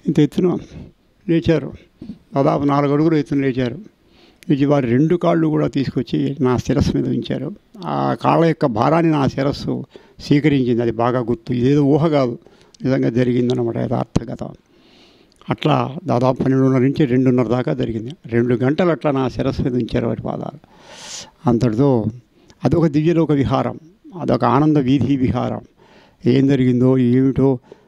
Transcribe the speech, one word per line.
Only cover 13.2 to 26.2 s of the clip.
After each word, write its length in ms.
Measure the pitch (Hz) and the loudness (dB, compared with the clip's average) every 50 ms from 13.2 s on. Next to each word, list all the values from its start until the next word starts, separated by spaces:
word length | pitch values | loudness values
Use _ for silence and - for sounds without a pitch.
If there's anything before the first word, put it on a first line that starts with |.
| 127 123 120 120 123 120 127 127 120 117 117 123 | 0 0 0 0 0 0 0 -2 -2 -4 -4 -4
యథార్థగత. 760 | 123 117 123 123 127 - _ - 120 113 127 - - - - - _ _ _ _ _ _ _ _ - _ _ _ _ _ _ _ - - | -4 -4 -4 -4 -4 -4 _ -6 -4 -4 -12 -12 -12 -14 -14 -18 _ _ _ _ _ _ _ _ -20 _ _ _ _ _ _ _ -6 -6
అట్లా 480 | 156 - - 156 143 131 120 123 131 160 - | -6 -2 0 0 0 0 -2 -4 -8 -10 -6
దాదాపు 400 | 147 123 120 127 127 127 120 - | -2 -2 0 2 0 0 0 0
పన్నెండున్నర 360 | 127 135 135 131 135 131 131 | 0 2 2 2 2 2 2
నుంచి 260 | 123 135 135 - 156 | 2 0 2 0 0
రెండున్నర 420 | 127 120 131 131 131 123 127 123 107 | 2 2 2 2 2 2 2 0 0
దాకా 260 | 117 127 123 - 156 | -2 -2 -2 -4 -4
జరిగింది. 380 | 127 131 117 113 113 104 120 160 - _ | -4 -4 -4 -4 -6 -8 -10 -12 -14 _
రెండు 300 | 123 110 117 117 123 127 | -2 0 0 2 2 0
గంటలు 360 | 113 - 127 151 160 185 175 | 0 0 0 0 2 2 0
అట్లా 200 | 160 - - 151 | 0 0 -2 -2
నా 180 | 135 135 131 123 | -2 -2 -4 -4
శిరస్సు 320 | - - 127 135 131 - | -4 -4 -4 -4 -2 -2
మీద 140 | - 143 123 | -4 -2 -2
ఉంచారు 320 | 123 117 117 - 123 117 117 | -2 -4 -2 -2 -2 -2 -2
వారి 140 | 120 - | -4 -6
పాదాలు. 380 | - - - 123 - - - 147 - _ _ - - - - - - - - - - - _ _ - 120 | -6 -8 -8 -8 -8 -10 -12 -14 -20 _ _ -20 -20 -20 -20 -20 -18 -16 -16 -16 -16 -18 _ _ 0 0
అంతటితో 560 | 120 113 123 123 107 107 139 143 131 117 107 110 110 - - _ _ _ _ _ - _ - | 0 2 2 0 2 2 2 2 2 2 0 -4 -6 -8 -18 _ _ _ _ _ -20 _ -4
అదొక 220 | 139 139 170 160 | -2 0 2 0
దివ్యలోక 460 | 165 139 156 156 165 170 160 165 135 | 2 0 0 0 2 2 2 2 2
విహారం, 480 | 151 143 131 107 135 131 123 117 107 - - - _ _ _ 302 233 175 | 2 0 0 0 0 0 -2 -4 -6 -10 -16 -20 _ _ _ -20 -14 -10
అదొక 240 | - - 127 123 127 | -4 -2 -2 0 2
ఆనంద 320 | 120 120 135 147 156 151 147 | 2 2 4 4 4 2 2
వీధి 400 | 135 123 135 143 117 120 143 135 | 2 2 2 2 2 0 0 0
విహారం. 440 | 127 113 101 123 120 120 113 113 - - _ _ - _ - - - _ _ _ | 0 -2 -2 -2 -4 -4 -6 -8 -12 -16 _ _ -20 _ -20 -20 -20 _ _ _